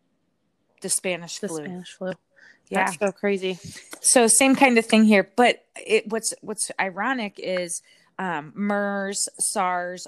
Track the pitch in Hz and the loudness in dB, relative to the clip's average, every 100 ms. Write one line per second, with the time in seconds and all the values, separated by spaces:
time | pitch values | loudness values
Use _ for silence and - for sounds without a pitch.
0 | _ _ _ _ _ _ _ _ 190 - | _ _ _ _ _ _ _ _ -6 -4
1 | 190 170 170 - 196 160 165 180 175 - | -4 -6 -8 -10 -8 -8 -10 -12 -16 -12
2 | 185 185 _ _ - _ - 196 190 160 | -10 -10 _ _ -20 _ -6 -4 -2 -2
3 | 202 - 202 196 185 180 - - - - | -4 -2 -2 -2 -4 -8 -12 -18 -20 -4
4 | - 254 226 - 269 269 269 233 226 220 | 4 6 6 6 4 6 4 4 4 6
5 | 220 202 185 - 240 - _ - - 208 | 8 6 4 4 2 2 _ -14 -2 -2
6 | 214 220 - - 190 214 - - 190 180 | 0 -6 -6 -8 -10 -8 -8 -6 -6 -4
7 | 226 262 208 - - 185 175 - - _ | -4 -4 -6 -8 -6 -6 -6 -10 -14 _
8 | _ - 190 160 147 - 202 202 202 202 | _ -8 -6 -6 -8 -6 -4 -2 -2 -4
9 | 196 202 - - - 214 180 180 180 180 | -6 -6 -8 -6 -6 -2 -2 -2 -6 -10